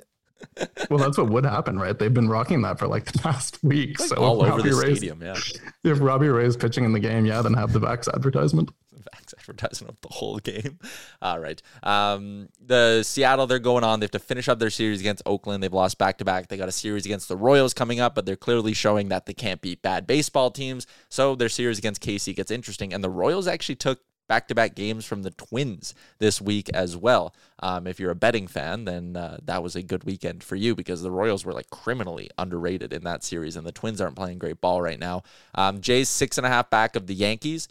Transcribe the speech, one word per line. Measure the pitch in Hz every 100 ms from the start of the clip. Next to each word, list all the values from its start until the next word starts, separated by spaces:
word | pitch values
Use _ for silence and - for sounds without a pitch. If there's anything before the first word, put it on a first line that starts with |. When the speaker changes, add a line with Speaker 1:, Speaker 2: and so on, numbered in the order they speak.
Speaker 1:
<laughs> | - _ _ _ - - - - -
Speaker 2:
Well, | 143
that's | 139 147
what | 120
would | 117
happen, | 139 104 - 92
right? | 92 80
They've | 107
been | 123 110
rocking | 110 131 156
that | 98 -
for, | 107
like, | 110
the | - -
past | 165 - - -
week. | 143 147 139 147
Speaker 1:
Like, | 339
Speaker 2:
So | -
Speaker 1:
all | - 113
Speaker 2:
if | 131
Speaker 1:
over | 113
Speaker 2:
Robbie | 139
Speaker 1:
the | 131
Speaker 2:
Ray's, | 135 143
Speaker 1:
stadium, | 90 80
yeah. | 85 95 - - - -
Speaker 2:
if | 165 139
Robbie | 135 135 151
Ray's | 117 120 120
pitching | 117 127
in | 117
the | 110
game, | 107 113 110
yeah, | 110
then | 113
have | 117 110
the | 113
Vax | 113 120 -
advertisement. | - 135 135 147 156 156 - _
Speaker 1:
<laughs> | - -
Vax | - - -
advertisement | - 113 117 - 107
of | -
the | -
whole | - 107 107
game. | - 101 135 175 - - - -
All | 92 82
right. | 78 80 - -
Um, | 101 104 104 98 101 101 101 _
the | 123 123 117 113
Seattle, | 104 139 131 135 127
they're | 127
going | 120 123
on. | 113 110
They |
have | 104
to | 104
finish | - 123 131
up | 113
their | 110
series | - 110 101
against | 101 98 -
Oakland. | 101 104 101
They've | 95
lost | 92 92 -
back-to-back. | 98 - 95 92 90
They | 98
got | 92
a |
series | - 107 104
against | 98 101 -
the | 95
Royals | 120 139 131
coming | - 117 120
up, | 120
but | 107
they're | 95
clearly | 95 - 120 110
showing | 107 107 104 98
that | 92 -
they |
can't | - 104 92
beat | 95 90
bad | 92 90 90
baseball | 147 - 143 127
teams. | - 131 127 - - _
So | - 139
their | 131 117
series | - 120 107
against | 110 101
K | 120 101
C | -
gets | 95 95
interesting. | 110 - 98 98
And | 95
the | 95
Royals | 90 113 190 180
actually | 175 - 120
took | 135 127 _ _ -
back-to-back | 113 - 117 110 -
games | 104 110
from | - 101
the | 95
Twins | - - 120 139 87 - - - -
this | 104 -
week | 101 104 -
as | 92 90 85
well. | 113 110 85 - _ _
Um, | 92 90 92
if | 92
you're | 90
a |
betting | 87 113 117 92
fan, | 82 76 107
then, | 98 87 87 87
uh, | 82 78
that | - 90
was | 87
a | 90
good | 92 92
weekend | 98 95 87 87
for | -
you | 95 117 101
because | 90 85
the | 92
Royals | 92 110 98
were, | 90
like, | 62 -
criminally | - 110 127 90 80 50 -
underrated | 92 87 87 92 60
in | 82
that | 87 85
series, | - 85 80 85
and | 82
the |
Twins | - 110 104
aren't | 90
playing | 67 90 90
great | 85 85
ball | 90 90
right | 85 64
now. | 90 90 - - _ -
Um, | 98 98
Jays | 123 123 131
six | - 139 -
and | 127
a |
half | 120 -
back | 110 110
of | 110 92
the |
Yankees. | 95 101 110 151 160 -